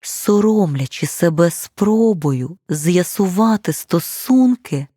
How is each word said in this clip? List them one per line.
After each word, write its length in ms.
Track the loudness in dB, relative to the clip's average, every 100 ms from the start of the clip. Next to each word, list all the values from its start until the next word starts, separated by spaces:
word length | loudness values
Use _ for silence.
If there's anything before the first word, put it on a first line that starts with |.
соромлячи 1040 | -12 -8 0 2 4 2 0 -2 -6 -6 -8
себе 440 | 0 0 2 0
спробою 1080 | 0 -14 -2 0 2 2 2 -2 -2 -4 -10 _
з'ясувати 1040 | -4 0 0 0 -2 -2 2 2 2 -2
стосунки 1120 | -6 -2 -4 -2 -12 0 4 4 2 -4 -8 -8